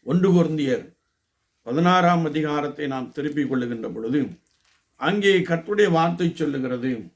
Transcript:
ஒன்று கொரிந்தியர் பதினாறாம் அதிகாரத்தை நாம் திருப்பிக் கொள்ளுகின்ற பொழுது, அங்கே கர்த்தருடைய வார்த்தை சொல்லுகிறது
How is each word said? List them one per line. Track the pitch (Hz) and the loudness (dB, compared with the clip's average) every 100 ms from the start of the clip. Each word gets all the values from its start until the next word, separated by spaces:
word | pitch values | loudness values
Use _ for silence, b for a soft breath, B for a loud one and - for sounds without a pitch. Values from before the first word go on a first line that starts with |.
ஒன்று | - 170 190 | 0 2 4
கொரிந்தியர் | 175 160 156 139 120 - _ _ _ _ _ _ _ | 4 4 0 0 -2 -6 _ _ _ _ _ _ _
பதினாறாம் | - 135 175 180 175 175 160 | -6 0 4 4 4 2 0
அதிகாரத்தை | 151 151 147 147 - 147 | -2 -2 -2 -4 -6 -6
நாம் | 135 123 | -6 -8
திருப்பிக் | - 147 143 131 | -8 -6 -4 -2
கொள்ளுகின்ற | 127 120 117 104 | -2 -4 -6 -8
பொழுது, | 90 113 143 117 - _ _ _ _ _ _ | -8 -2 -2 -2 -8 _ _ _ _ _ _
அங்கே | 139 208 196 190 | -2 2 4 2
கர்த்தருடைய | 175 165 185 208 202 | 2 -4 -2 2 4
வார்த்தை | 165 170 170 180 175 | 4 2 0 -2 -2
சொல்லுகிறது | 147 139 131 123 127 120 90 | -4 -2 -4 -4 -4 -4 -8